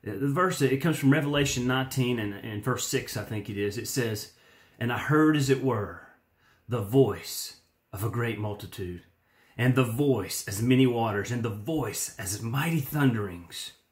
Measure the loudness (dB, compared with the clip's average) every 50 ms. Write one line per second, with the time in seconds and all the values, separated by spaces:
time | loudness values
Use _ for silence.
0 | -8 -8 -6 -2 -2 -2 2 2 2 0 2 2 2 2 2 2 2 0 0 4
1 | 6 6 6 6 4 0 0 0 0 0 0 0 0 0 0 0 0 -2 0 0
2 | 2 2 0 0 -2 -4 -4 -6 -8 -8 -8 -4 -2 -2 -2 -2 -2 -2 -2 -4
3 | -4 -4 -8 -8 -6 -4 -6 -6 -6 -6 -4 -2 -2 -2 -2 -4 -8 -4 -2 -2
4 | -2 -2 -2 -4 -8 -12 _ _ _ _ _ _ _ _ _ -4 -2 -2 -2 -2
5 | 0 2 4 6 6 6 4 4 4 4 2 2 2 0 0 0 -4 -6 -8 -14
6 | -18 -20 _ _ _ _ _ _ _ _ _ _ _ -6 -6 -4 -4 2 6 6
7 | 6 6 2 -6 -8 -10 -10 -10 -10 -10 -14 -20 _ _ _ _ _ _ -8 -6
8 | -6 -4 -2 -2 -2 -2 -2 -4 -6 -6 -6 -8 -12 -14 -10 -10 -10 -10 -10 -12
9 | -14 _ _ _ _ _ _ _ _ _ _ 0 2 4 4 4 2 2 2 2
10 | 2 2 2 2 0 -6 -8 -8 -8 -6 -4 -2 4 4 6 6 6 4 4 2
11 | 0 0 0 -2 -2 -2 -4 -4 -4 -4 -6 -6 -6 -4 -2 -2 -2 -4 -6 -6
12 | -8 -8 -8 -10 -8 -6 -6 -6 -4 -4 -2 -2 0 0 0 0 -2 -2 0 4
13 | 4 4 4 2 -2 -4 -8 -12 -16 -14 -14 -14 -14 -14 -16 _ _ _